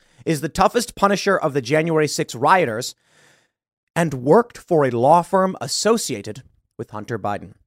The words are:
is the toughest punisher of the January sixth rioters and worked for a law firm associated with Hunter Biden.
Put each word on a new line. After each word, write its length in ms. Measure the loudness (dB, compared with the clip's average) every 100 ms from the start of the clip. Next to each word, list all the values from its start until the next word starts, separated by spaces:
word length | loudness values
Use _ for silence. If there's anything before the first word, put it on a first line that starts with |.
| _ _
is 160 | -4 -4
the 80 | -2
toughest 460 | 0 0 0 -6
punisher 420 | 0 0 2 0 0
of 160 | 0
the 80 | -2
January 480 | 0 0 2 0 0
sixth 260 | -2 -6
rioters 600 | -2 2 4 2 -4 -8 -12 _ _ _ _ _ _ _ _ _
and 200 | -4 -2
worked 420 | -2 4 4 2 -6
for 300 | -2 2 2
a 40 |
law 300 | 2 4 4
firm 340 | 2 0 0 -2
associated 840 | -6 -2 0 0 -2 -8 -10 -14 -16 _ _ -16
with 100 | -14
Hunter 260 | -12 -10 -6
Biden. 340 | -6 -6 -10 -20